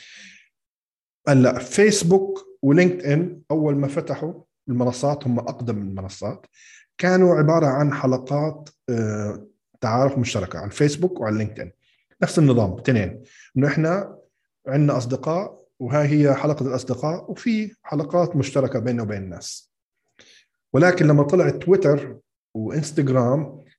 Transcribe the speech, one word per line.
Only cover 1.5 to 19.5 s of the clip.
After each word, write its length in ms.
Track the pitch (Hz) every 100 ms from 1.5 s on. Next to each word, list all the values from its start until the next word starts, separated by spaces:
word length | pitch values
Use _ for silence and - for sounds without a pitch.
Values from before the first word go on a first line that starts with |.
| -
فيسبوك 1000 | - - 208 202 170 190 190 - - -
ولينكد 440 | 135 156 180 - 143
إن 360 | 147 175 - -
أول 240 | 160 151 143
ما 120 | 139
فتحوا 560 | 165 151 135 156 175 - _ -
المنصات، 580 | 123 123 120 143 143 127
هم 120 | 117
أقدم 380 | 113 - 120 104
المنصات، 680 | 98 95 92 - 107 190 - _ - - _ -
كانوا 380 | 180 185 180 160
عبارة 300 | 151 165 147
عن 280 | 131 147
حلقات، 760 | 139 131 127 - 143 156 151 - _ -
آه، 580 | 113 107 107 104 - - _ _ _
تعارف 360 | 113 117 135 139
مشتركة 420 | 113 107 87 82
على 60 | 101
الفيسبوك 540 | - 147 147 185 -
وعلى 180 | 110 107
لينكد 220 | 104 -
إن. 120 | 87 - _ _ _ _
نفس 180 | - -
النظام، 400 | 143 120 101 90
تنين، 440 | - 117 92 - - - - 131
إنه 100 | 139
إحنا 500 | 143 156 190 - - _ _ _ _ 135
عندنا 300 | 143 147 123
أصدقاء 640 | 120 127 156 165 214 - _ -
وهاي 280 | 120 147 147
هي 260 | 151 143
حلقة 340 | 135 151 147 135
الأصدقاء، 640 | 123 - 120 151 170 -
وفي 440 | - 247 220 214 -
حلقات 520 | - 147 147 175 170 151
مشتركة 440 | - 143 123 120
بيننا 240 | 120 120
وبين 200 | 107 101
الناس. 480 | 95 85 -